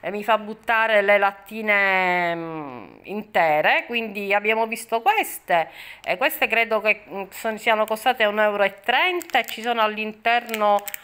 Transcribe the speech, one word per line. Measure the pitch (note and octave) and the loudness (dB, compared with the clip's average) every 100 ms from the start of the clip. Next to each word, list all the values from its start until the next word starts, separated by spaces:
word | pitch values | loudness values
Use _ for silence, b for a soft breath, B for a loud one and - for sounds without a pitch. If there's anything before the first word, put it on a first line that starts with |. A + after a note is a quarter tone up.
eh, | D#3+ | -6
mi | G#3 | -6
fa | G#3 A3 | 0 0
buttare | G#3 G#3+ - A3+ A3 G#3+ | 0 -10 -2 0 4 2
le | G3+ G#3 | 6 6
lattine, | G3 G3 - A3 G#3+ G3+ G3 F#3 F#3 F3+ F3 E3+ | 4 0 -14 -8 0 2 4 2 2 2 0 -2
mm, | E3 D#3+ D3 B2 F2+ A1+ | -6 -8 -10 -12 -16 -20
intere, | - G#3 G#3 G3 E3 D3+ F3 C#4+ - | -10 -10 -4 2 4 4 2 0 -2
quindi | A#3+ A3+ G#3 G3+ | -6 -6 -8 -2
abbiamo | G3+ G#3 A3 A3+ | 0 2 0 -2
visto | A3+ - A3+ | -4 -4 -2
queste, | D#4+ G#4+ F4 - - F3 D#3 B B B | 0 0 -2 -8 0 0 0 B B B
e | - F3+ | -6 -2
queste | C#4+ - B3+ | -2 0 0
credo | A3+ A3 A3 | 0 0 0
che, | G#3+ G#3 - | 0 -2 -6
mm, | F#3 F#3+ | -10 -10
son-, | - A3+ G#3+ | -8 -6 -4
siano | A#3+ G#3+ G#3+ | 0 0 0
costate | A3 B3+ B3 G#3+ | 0 -2 2 0
un | G#3 | 2
euro | G#3 G3+ | 0 2
e | G3 G3 | 0 -2
trenta | - B3+ F4+ F4 - B3 | -2 0 0 -2 -2 -2
e | A3+ | -2
ci | - | -6
sono | A3+ A#3 | -4 0
all'interno | G#3+ G#3+ G#3+ G#3+ A3+ A#3+ A#3 A3 G#3 G3+ G#3 B | 0 0 -8 -4 0 0 -2 -2 2 2 0 B